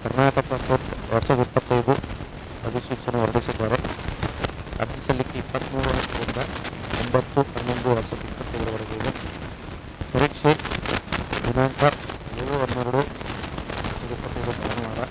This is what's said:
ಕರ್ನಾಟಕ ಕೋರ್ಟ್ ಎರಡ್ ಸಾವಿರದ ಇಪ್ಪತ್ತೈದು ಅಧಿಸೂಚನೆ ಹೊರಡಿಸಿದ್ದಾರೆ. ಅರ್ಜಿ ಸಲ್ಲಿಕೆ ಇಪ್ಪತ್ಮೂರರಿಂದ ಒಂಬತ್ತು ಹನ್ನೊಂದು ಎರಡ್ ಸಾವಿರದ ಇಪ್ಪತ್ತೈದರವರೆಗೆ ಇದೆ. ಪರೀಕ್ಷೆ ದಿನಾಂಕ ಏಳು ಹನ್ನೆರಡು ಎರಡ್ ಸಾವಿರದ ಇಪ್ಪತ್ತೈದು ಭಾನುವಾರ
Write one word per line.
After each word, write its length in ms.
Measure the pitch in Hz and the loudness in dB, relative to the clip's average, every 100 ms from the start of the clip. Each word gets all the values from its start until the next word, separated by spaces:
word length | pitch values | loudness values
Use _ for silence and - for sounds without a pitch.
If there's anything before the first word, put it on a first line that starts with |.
ಕರ್ನಾಟಕ 440 | 117 117 135 135 135 127 | 0 6 6 6 2 -2
ಕೋರ್ಟ್ 240 | - 131 - - - | 4 2 2 -6 2
ಎರಡ್ 160 | 113 - | 2 6
ಸಾವಿರದ 160 | 127 123 | 6 6
ಇಪ್ಪತ್ತೈದು 460 | - - 123 120 135 - - - - - - 110 | 4 4 4 6 2 2 -8 -8 -10 -12 -6 -4
ಅಧಿಸೂಚನೆ 500 | 120 - 127 - 120 | -4 -2 -4 0 2
ಹೊರಡಿಸಿದ್ದಾರೆ. 560 | 110 117 117 120 110 123 - - - - - - - - - - | 4 2 0 -2 2 2 0 -4 -6 -2 -4 -2 -4 -6 -8 -4
ಅರ್ಜಿ 200 | 117 135 - | -4 -4 0
ಸಲ್ಲಿಕೆ 320 | 127 127 131 | 0 0 -4
ಇಪ್ಪತ್ಮೂರರಿಂದ 1000 | - 131 135 135 131 131 131 110 117 123 127 - - - - - | -6 -6 -4 -2 0 0 0 -2 -4 -4 -4 -4 -8 -8 -6 -4
ಒಂಬತ್ತು 400 | 120 127 127 - 139 | 2 2 2 2 2
ಹನ್ನೊಂದು 340 | 120 120 123 123 | 0 -2 0 2
ಎರಡ್ 140 | 117 110 | 2 2
ಸಾವಿರದ 220 | - - | -4 -6
ಇಪ್ಪತ್ತೈದರವರೆಗೆ 640 | - 113 120 113 110 107 110 | -6 -6 -2 -2 -2 -4 -2
ಇದೆ. 100 | 110 - - - - - - - - - - | -2 -2 -8 -8 -10 -10 -10 -12 -12 -10 -2
ಪರೀಕ್ಷೆ 380 | 127 143 - 151 156 - - - - - - - - - | 2 2 4 6 6 2 -4 0 -2 -2 -4 -2 -2 2
ದಿನಾಂಕ 380 | 120 131 135 143 143 - - - 113 | 4 4 6 4 4 -6 -8 -8 -6
ಏಳು 160 | 131 143 | -2 0
ಹನ್ನೆರಡು 400 | 127 127 123 127 | 0 0 2 2
ಎರಡ್ 920 | 143 - - - - - - - - - | 2 -2 -8 -6 -6 -6 -6 -4 -4 -6
ಸಾವಿರದ 180 | 117 120 | -6 -6
ಇಪ್ಪತ್ತೈದು 380 | - - 117 120 | -4 -2 -2 -2
ಭಾನುವಾರ 360 | - 110 117 110 127 | -2 -2 -2 -2 -4